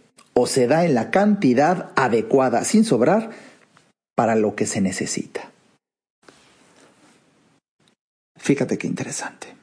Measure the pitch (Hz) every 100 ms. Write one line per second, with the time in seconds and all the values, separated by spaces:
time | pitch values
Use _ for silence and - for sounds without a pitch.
0 | _ _ _ - 120 135 120 156 175 123
1 | 110 190 208 202 131 120 151 180 - -
2 | 127 113 - 135 131 113 - 214 220 117
3 | 131 208 220 - - - _ _ _ _
4 | _ - 113 113 107 - 104 - 95 90
5 | - - - - - _ _ _ _ _
6 | _ _ _ - _ _ _ _ _ _
7 | _ _ _ _ _ _ _ _ _ _
8 | _ _ _ _ - 139 123 92 87 -
9 | 127 - - - - -